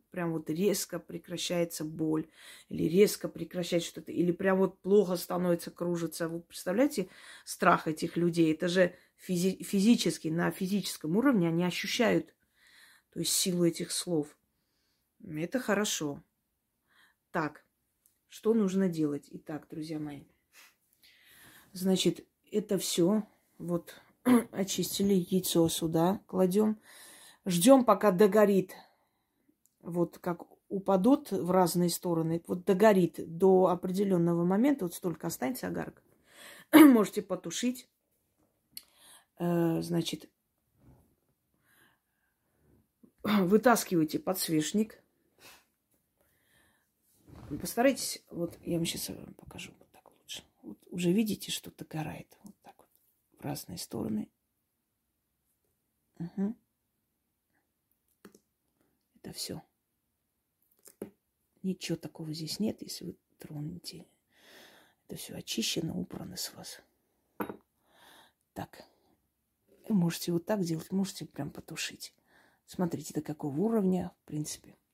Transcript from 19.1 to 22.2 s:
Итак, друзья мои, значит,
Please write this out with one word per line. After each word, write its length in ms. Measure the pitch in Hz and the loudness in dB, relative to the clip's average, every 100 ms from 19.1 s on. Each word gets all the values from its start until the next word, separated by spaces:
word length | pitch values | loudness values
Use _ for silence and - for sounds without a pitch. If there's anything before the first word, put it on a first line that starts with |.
| 143 - | -2 -10
Итак, 360 | 175 - 151 - | -20 -12 -12 -12
друзья 300 | 170 156 156 | -12 -10 -8
мои, 240 | 151 143 - _ _ - - _ _ _ _ _ _ - - - _ | -8 -12 -20 _ _ -20 -20 _ _ _ _ _ _ -20 -20 -20 _
значит, 520 | 185 185 185 185 175 | -4 0 4 2 0